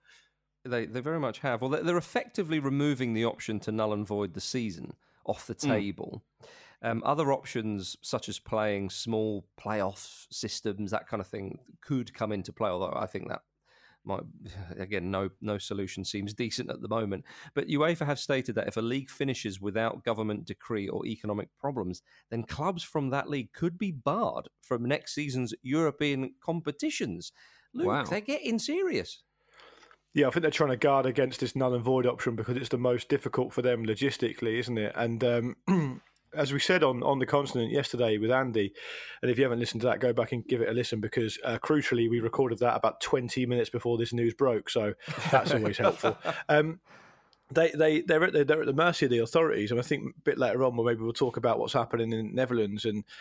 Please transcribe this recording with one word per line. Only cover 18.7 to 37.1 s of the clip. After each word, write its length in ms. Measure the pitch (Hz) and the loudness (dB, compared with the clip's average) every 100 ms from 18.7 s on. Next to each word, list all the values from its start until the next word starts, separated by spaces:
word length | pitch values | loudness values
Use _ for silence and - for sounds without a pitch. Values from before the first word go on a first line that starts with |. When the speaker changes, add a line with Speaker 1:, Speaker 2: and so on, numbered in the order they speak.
| - | -2
Speaker 1:
a 40 | |
league 280 | 113 135 131 | -2 -2 -4
finishes 500 | - 139 123 110 95 | -4 -2 -2 -4 -6
without 440 | 98 101 113 - | -4 0 0 -2
government 420 | - 110 110 107 - | -2 -2 0 -2 -6
decree 420 | 104 - 113 98 | -10 -6 -4 -2
or 160 | - - | -4 -4
economic 420 | 107 107 104 95 _ | -6 -4 -4 -6 _
problems, 440 | 139 127 92 90 _ _ - | -6 -4 -4 -6 _ _ -10
then 140 | 117 | -6
clubs 400 | 113 - 160 175 | -6 -4 -4 -4
from 260 | - 156 135 | -4 -2 -2
that 180 | 139 - | -2 -2
league 260 | 147 113 | -4 -6
could 260 | - 170 175 | -4 -4 -2
be 120 | 202 | -4
barred 560 | 147 139 185 147 62 - _ | -2 -2 0 0 -2 -8 _
from 220 | - 120 120 | -4 -2 0
next 300 | 143 - - | -2 -2 -6
season's 400 | 147 127 120 113 | -4 -2 -4 -6
European 720 | 127 147 160 - 147 139 131 - | -2 2 2 2 0 0 -4 -8
competitions. 880 | - 170 160 143 302 - 160 85 - - - _ _ | -6 -4 -4 -4 -4 -2 -4 -6 -10 -18 -20 _ _
Luke, 140 | 247 330 | -4 0
Speaker 2:
Wow. 160 | 226 | 0
Speaker 1:
they're 180 | - 202 | 0 -2
getting 380 | 214 294 262 226 | -2 -4 -2 -2
serious. 640 | 247 330 381 170 87 - _ _ _ - - - - - _ | -2 -2 0 -2 -4 -10 _ _ _ -20 -20 -20 -20 -20 _
Speaker 3:
Yeah, 140 | 147 135 | 2 4
I 20 | |
think 140 | 160 | 4
they're 80 | 160 | 2
trying 180 | - 147 | 2 2
to 60 | 123 | 4
guard 300 | 147 139 131 | 4 4 4
against 320 | 131 131 127 | 2 2 0
this 160 | 123 135 | -4 0
null 180 | 127 | 0
and 100 | 123 | 2
void 220 | 120 131 123 | 2 2 4
option 300 | - - 113 | 2 -2 -2
because 200 | 110 123 | -2 -4
it's 120 | 123 | -2
the 80 | 123 | 0
most 320 | 123 123 - | 2 0 2
difficult 420 | 139 127 - 123 | 0 0 -2 -2
for 100 | - | 0
them 200 | 123 120 110 | 0 2 0
logistically, 720 | 107 135 - 113 - 117 113 | 0 0 0 -2 -2 -2 -2
isn't 180 | 117 113 | -2 -2
it? 160 | 107 - | -2 -2
And, 280 | 117 117 | -2 2
um, 800 | 123 120 120 - - 185 143 127 - | 2 2 0 -4 0 2 2 -4 -14
<clears throat> 40 | _ _ | _ _
as 180 | 151 139 | -2 0
we 80 | 139 | 2
said 240 | - 185 | 4 6
on, 180 | 147 123 | 6 4
on 160 | 139 | 2